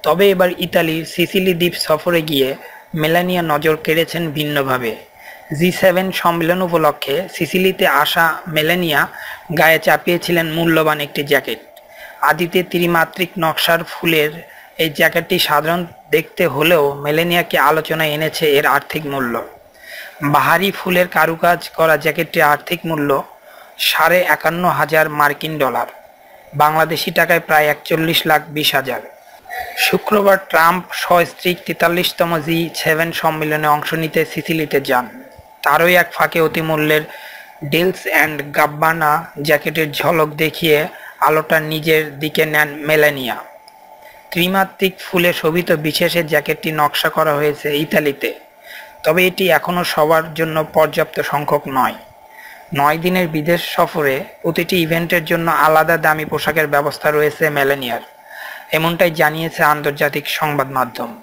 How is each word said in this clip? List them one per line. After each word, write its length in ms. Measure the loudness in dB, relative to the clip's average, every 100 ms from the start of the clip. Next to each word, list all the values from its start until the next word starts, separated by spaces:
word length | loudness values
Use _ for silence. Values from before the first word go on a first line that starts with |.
তবে 220 | 0 2 2
এবার 160 | 4 0 0 -2
ইতালির 380 | 0 0 -4 -6
সিসিলি 400 | -2 0 0 0
দ্বীপ 220 | 2 0 -2 -2
সফরে 360 | 0 2 0
গিয়ে 280 | 0 0 0 -2 -14 -20 -10 -2
মেলানিয়া 460 | 0 2 2 -2 0
নজর 240 | 0 0 0 -2
কেড়েছেন 380 | -4 -4 -6 -6
ভিন্নভাবে। 600 | -4 -4 -2 -2 -2 -4 -8 -16 -20 -20 -20 -10 0
জি 120 | 0
সেভেন 360 | 2 2 2 -2 0
সম্মেলন 380 | 0 0 0 0
উপলক্ষে 540 | 0 2 0 0 -4 -4 -6 -6
সিসিলিতে 500 | -4 0 0 2 2 2
আসা 240 | 2 2 0 0 -4
মেলানিয়া 540 | -2 0 0 0 0 -2 -6 -16 -16 -6 2
গায়ে 200 | 4 4
চাপিয়েছিলেন 680 | 2 0 0 -2 0 -2 -2 -2
মূল্যবান 400 | 2 2 2 0
একটি 200 | -4 -6 0
জ্যাকেট। 300 | 0 0 -10 -12 -20 -20 -20 -20 -2
আদিতে 380 | 0 0 0 -2
ত্রিমাত্রিক 680 | 0 -2 2 2 0 -2 -6 -2
নকশার 440 | -2 0 0 0 -2
ফুলের 400 | -4 0 0 0 -4 -18 -20 -20 -4
এই 120 | -4 2
জ্যাকেটটি 400 | 2 2 -2 -2
সাধারণ 420 | 2 2 2 -2 -4 -12 -2
দেখতে 320 | -2 -2 -2 -2
হলেও 360 | 2 4 4 4 0 -2
মেলানিয়াকে 520 | 0 2 0 0 2 4
আলোচনায় 440 | 2 0 -2 -2 0
এনেছে 300 | -4 0 2 4
এর 80 | 4
আর্থিক 360 | 2 0 -8 -6
মূল্য। 280 | -4 -4 -6 -8 -18 -20 -20 -20 -18 -18 -6 0
বাহারি 360 | 2 4 2 0
ফুলের 360 | -2 0 0 2 2
কারুকাজ 440 | 0 2 0 0 -4 0
করা 180 | 2 2
জ্যাকেটটির 480 | 0 -2 -4 2 2
আর্থিক 260 | 2 -2 -6 -4
মূল্য 240 | -4 0 -2 -2 -18 -20 -20 -20 -4 -2
সাড়ে 300 | 2 4 4 2 2
একান্ন 280 | 0 0 0 0
হাজার 260 | 2 2 2
মার্কিন 440 | 2 0 0 -6 -2
ডলার, 260 | -2 -2 -6 -10 -20 -20 -20 -20 -12
বাংলাদেশি 560 | 2 4 4 2 0 -2
টাকায় 320 | 0 2 2 4
প্রায় 220 | 4 4
একচল্লিশ 500 | 0 -2 0 2 0 2
লাখ 160 | 0 0 -4
বিশ 140 | 0 0
হাজার। 260 | -2 -8 -10 -20 -20 -20 -14 -12 -10 -4 0
শুক্রবার 520 | 0 2 2 4 2 2
ট্রাম্প 360 | 4 4 2 -4 -8
সস্ত্রীক 560 | 2 2 2 -2 -4 -2
তেতাল্লিশতম 680 | -6 0 0 2 -2 -2 0 0
জি 180 | 0 -2 -2 -4
সেভেন 340 | -2 0 -2 -2
সম্মেলনে 460 | -2 -2 -2 0 2
অংশ 220 | 2 0
নিতে 280 | -4 -2 -2 -2
সিসিলিতে 540 | -4 -4 -4 0 -2 2
যান। 160 | -2 -2 -14 -20 -20 -20 -6
তারই 320 | 0 4 4 4
এক 120 | 2
ফাঁকে 260 | 0 0 2
অতিমূল্যের 600 | 0 0 -2 0 2 0 0 -16 -18 -20 -20 -14 -2
ডলচে 380 | 0 0 -2 -2
অ্যান্ড 260 | 0 0 -2 -4
গাব্বানা 580 | 0 0 2 0 2 0 0 -2 -8
জ্যাকেটের 460 | 0 0 0 -4 -4
ঝলক 380 | -2 0 2 0 0
দেখিয়ে 340 | -4 0 2 2 2 -8 -20 0 2
আলোটা 300 | 2 2 0 0
নিজের 320 | -4 2 2 0 -6
দিকে 240 | -4 0 0
নেন 240 | 0 0 -4 0
মেলানিয়া। 520 | 2 2 0 -6 -8 -12 -20 -20 -20 -20 -20 -20 -20 -8
ত্রিমাত্রিক 640 | -2 0 2 -2 0 -2 -2 -4
ফুলে 260 | 2 2
শোভিত 360 | 2 0 0 0 0 0
বিশেষ 260 | 0 0 0
এই 140 | 0
জ্যাকেটটি 380 | 0 0 -6 -4
নকশা 380 | 0 0 0 -2
করা 240 | 0 0 2
হয়েছে 280 | 0 -2 -2 -2
ইতালিতে, 520 | 0 0 0 -2 -6 -8 -18 -20 -20 -20 -20 -6
তবে 200 | 0 2 2
এটি 160 | 2 2
এখনও 340 | 2 2 -4 -2
সবার 400 | 0 2 2 0
জন্য 240 | -4 -2 -2 -2
পর্যাপ্ত 440 | 0 2 0 -2 -4 -4
সংখ্যক 320 | -4 0 -2 0 0
নয়। 200 | 0 -2 -18 -20 -20 -20 -20 -20 -6 0
নয় 220 | 2 2
দিনের 300 | 0 0 -2 -2
বিদেশ 260 | 0 0 0
সফরে 420 | -2 -2 0 -2 -2 -6 -6
প্রতিটি 360 | -4 -2 -2 0 0
ইভেন্টের 380 | -2 0 -2 0
জন্য 220 | -2 0 2 4
আলাদা 300 | 4 4 2
দামি 280 | 2 0 -2
পোশাকের 420 | -4 -2 0 2
ব্যবস্থা 400 | 0 0 -2 0
রয়েছে 340 | 2 0 0 -2
মেলানিয়ার, 540 | 0 0 0 -4 -8 -10 -20 -20 -18 -16 -16 -4 0
এমনটাই 340 | 0 2 0 2
জানিয়েছে 400 | 0 0 -6 0 2
আন্তর্জাতিক 520 | 2 -2 -2 -2 -2 -6 -4
সংবাদ 300 | -2 -2 -2
মাধ্যম। 400 | -2 -4 -6 -12 -12